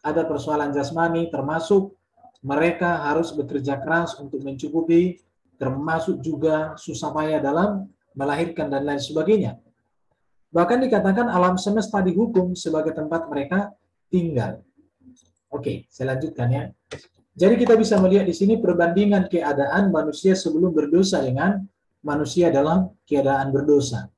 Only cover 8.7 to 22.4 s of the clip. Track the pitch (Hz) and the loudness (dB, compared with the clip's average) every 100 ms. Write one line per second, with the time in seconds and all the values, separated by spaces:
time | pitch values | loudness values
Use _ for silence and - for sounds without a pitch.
8.7 | 139 143 143 135 156 165 214 127 - _ | -4 -4 -4 -4 -2 2 2 0 -8 _
9.7 | _ _ _ _ _ _ _ _ 170 175 | _ _ _ _ _ _ _ _ 0 2
10.7 | 247 262 214 190 196 233 180 180 185 202 | 2 2 2 2 0 0 2 2 2 0
11.7 | 214 202 202 185 175 233 190 180 180 160 | -2 -2 0 0 0 2 0 0 -4 -4
12.7 | 156 156 156 151 165 - 143 139 190 202 | -2 -2 -4 -4 -4 -4 -6 -2 -2 -4
13.7 | - _ _ _ 185 170 135 95 92 _ | -10 _ _ _ -2 0 -2 -4 -8 _
14.7 | _ _ _ - _ _ _ _ 143 123 | _ _ _ -20 _ _ _ _ -8 -6
15.7 | - - - 131 131 156 - 120 123 - | -8 -12 -8 -4 -4 -6 -4 -2 -2 -4
16.7 | - _ - _ _ _ - 185 240 240 | -14 _ -18 _ _ _ 2 4 4 6
17.7 | 220 202 202 185 196 185 165 196 226 185 | 4 4 4 6 4 2 0 2 2 2
18.7 | 170 170 180 208 202 180 170 151 139 139 | 2 2 2 4 2 2 0 0 0 0
19.7 | 170 202 160 151 147 190 185 156 156 180 | 2 2 2 -2 0 2 2 0 0 2
20.7 | 156 143 170 190 143 131 127 185 202 190 | 2 2 2 4 0 0 0 0 -2 -6
21.7 | _ _ _ 147 147 143 180 | _ _ _ -6 -4 -2 2